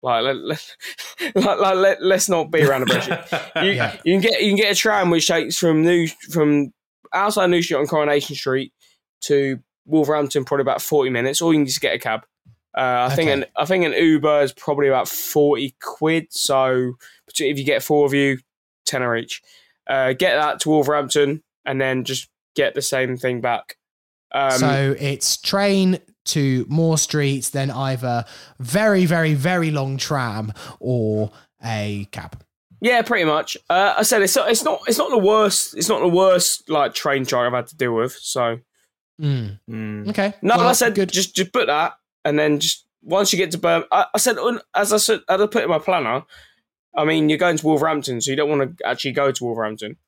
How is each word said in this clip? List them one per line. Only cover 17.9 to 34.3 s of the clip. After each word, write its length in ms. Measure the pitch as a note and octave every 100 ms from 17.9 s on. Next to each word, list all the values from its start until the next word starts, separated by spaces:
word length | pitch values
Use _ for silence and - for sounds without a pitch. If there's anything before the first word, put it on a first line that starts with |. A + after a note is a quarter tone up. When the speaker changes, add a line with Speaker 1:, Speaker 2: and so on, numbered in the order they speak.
| D3+ C#3+
Speaker 1:
of 80 |
you, 240 | C#3 C#3 C3 _ _ _ _ -
tenner 280 | C3+ B2 A#2
each. 260 | A#2 - _ - _ _ -
Uh, 280 | C3+ C3
get 220 | C3 F3+ C#3
that 240 | D3+ -
to 100 | -
Wolverhampton 720 | D#3 C#3 D3 C3+ D3+ C#3+ D3+ _ _ -
and 120 | C3+
then 240 | C3+ C3
just 240 | B2+ C3 - _ _ -
get 180 | C#3
the 60 | -
same 360 | C3+ C3+ C3 B2+
thing 220 | C3 B2
back. 340 | A#2+ A#2 - - _ _ _ _ _
Um, 180 | C3+ C#3
Speaker 3:
So 420 | C3 C#3+ C#3 C3+ C#3
it's 380 | C#3 C#3 - -
train 640 | - G3 G3+ G3 F#3 F3+ _ _
to 400 | - E3 C#3 B2+ -
Moor 260 | D3+ E3 D#3
Street, 540 | - D#3 C#3 C#3 A#2+
then 180 | C#3+ C3+
either 540 | B2 C3+ B2+ B2+ A#2+ A2+ - - _
very, 460 | B2 E3 A3 G3
very, 300 | F3+ E3+ D#3+
very 360 | D3+ D3 F3+ D#3+
long 280 | D3+ C3+ C3+
tram 560 | - D3 B2 G#2+ G#2+ G2+ - -
or 500 | B2+ B2 A2 G#2+ G#2+ - _ _
a 440 | A#2 A2 G#2 G2+ G2+
cab. 300 | - - - _ _ _ _
Speaker 1:
Yeah, 220 | A3+ B3
pretty 220 | A3+ A#3
much. 320 | D#3+ D3+ - - _
Uh, 260 | F3 G3 -
I 40 |
said 180 | G#3+ A3+
it's 120 | F#3+